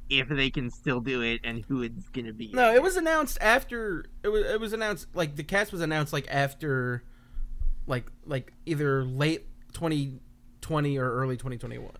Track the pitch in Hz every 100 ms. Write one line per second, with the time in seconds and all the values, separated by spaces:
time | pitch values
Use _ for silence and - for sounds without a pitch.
0 | - 135 127 143 135 143 123 - 151 123
1 | 120 127 117 117 120 117 110 135 117 120
2 | - 131 113 110 113 254 233 240 359 370
3 | 320 320 294 - 214 247 - 233 214 165
4 | - - 208 214 - 214 220 220 214 202
5 | - 175 160 147 151 196 214 190 156 156
6 | 147 147 - 139 139 139 151 131 123 120
7 | - - - - - - - - - 123
8 | - - - 135 - - - 151 143 135
9 | 127 131 151 165 - - - - 165 151
10 | 139 131 - - - - - 156 147 139
11 | 127 120 131 123 127 120 117 120 120 -